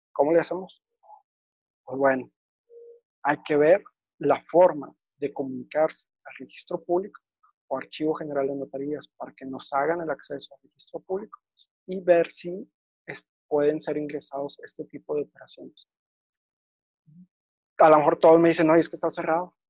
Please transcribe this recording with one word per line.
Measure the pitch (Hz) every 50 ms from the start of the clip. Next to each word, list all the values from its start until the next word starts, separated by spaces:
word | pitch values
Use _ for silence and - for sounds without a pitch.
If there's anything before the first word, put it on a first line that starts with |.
| _ _ -
¿cómo | - 143 151 170
le | 170
hacemos? | 156 - 170 185 190 - - _ _ _ _ _ _ - - - _ _ _ _ _ _ _ _ _ _ _ _ _
Pues | - 131 135
bueno, | 139 135 131 127 123 - _ _ _ _ _ _ _ _ - - - - - _ _ _ _ _ -
hay | 127 151 147 -
que | - 156 147
ver | 147 156 185 202 - - _ _ _ _ _ -
la | 151 143 139 - - _
forma | - 165 185 180 156 147 135 147 _ _ _ _ _ -
de | 143 143
comunicarse | - - 143 131 131 127 120 - - 151 156 156 - - - _ _ _ _
al | - - -
registro | 131 - - - - - 180 175 -
público | - 175 180 196 214 _ - _ _ _ _ _ _ _ _ _ -
o | 139
archivo | 131 - - - - 151 156 156
general | - 165 151 143 139 135 135
de | 143
notarías | 139 135 131 - 135 139 147 151 139 - - _ -
para | 127 131 120
que | - -
nos | 131 131 123 - - 143
hagan | 139 143 156 170 175
el | 165 156
acceso | 139 135 - - 147 139 - - 139
al | _ _
registro | _ _ _ - - - 160
público | _ - 190 196 214 202 - - _ _ _ _ - _ _ _ _
y | - 185 190
ver | 180 175 175 170 165 - -
si | - - 175 175 196 233 _ _ _ _ _ _ _ _
es-, | - 123 - - _ _ _ _
pueden | - 151 147 147 147 151 156
ser | - 160 147 151
ingresados | 151 147 147 147 - - 139 139 143 143 - - -
este | - - - 147
tipo | - - 143 _ - 151
de | 147 139
operaciones. | - _ - - - - - - 123 _ _ - _ _ _ _ _ _ _ _ _ _ _ _ _ _ _ _ _ _ _ _ _ _ _ _ 156 151 175 185 _ _ _ _ _ _ _ _ _ _
A | - 180 160
lo | 156 151
mejor | 143 156 165 -
todos | - 165 160 165
me | 165 170
dicen, | 165 170 165 156
"No, | 160
es | 170 156 -
que | -
está | - - 165
cerrado, | - 175 165 165 160 170 180 180 _ _ _ _